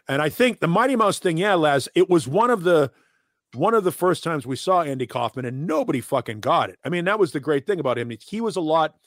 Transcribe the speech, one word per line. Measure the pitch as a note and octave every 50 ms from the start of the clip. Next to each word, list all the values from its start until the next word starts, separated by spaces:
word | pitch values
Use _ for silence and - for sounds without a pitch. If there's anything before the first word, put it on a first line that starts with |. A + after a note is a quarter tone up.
| _ -
And | C3+ C#3
I | D3+ D#3
think | C#3+ - A#3+ B3+ G#3+ -
the | - D#3+
Mighty | E3+ G3+ A#3 C4 C#4 A#3
Mouse | A3+ G3+ F3+ -
thing, | - F#3 E3 D#3+
yeah, | F#3 G#3+ G3
Laz, | F3 D#3 D3+ C#3+ C#3 - - -
it | E3+ F#3 F3
was | F3+ E3+ B2+ B2+
one | C3+ F#3+ A3+ A#3+
of | B3 G#3 E3
the, | F3+ F3 D#3 C#3+ B2 - _ _ _ _ _ _ _ _ _ _ _ -
one | A#2 D3+ G#3 A3+
of | A3+ F#3
the | F3+ D3+
first | - F3 F3+ F3 -
times | - F3 E3 D3+ B2+
we | B2 C3+ B2
saw | - - F#3 F3+
Andy | E3 D3 C#3 C3 B2+ A2+
Kaufman | - B2 A#2+ A2+ - C3 B2
and | B2 A#2+ C3 D3
nobody | F3+ D#3 D#3 C3+ - D#3+ B2+
fucking | A2+ - - C3+ A#2 - A2+ A2
got | G2+ C3 E3 E3 A#2+ G2
it. | F#2 - -
I | -
mean, | E3+ F3 E3+
that | F3+ G#3 G#3+
was | G3+ D3+
the | - D3+
great | C3 D3+ D3+ C#3+ C3
thing | - G#3 F3
about | D3 C3 A#2+ A#2+
him. | A#2+ A#2 A#2 A2+
He | - - - G#3+
was | A#3 A3+ D#3+ F#3
a |
lot, | E3+ D#3 D#3 E3 D#3+ D#3 - _ _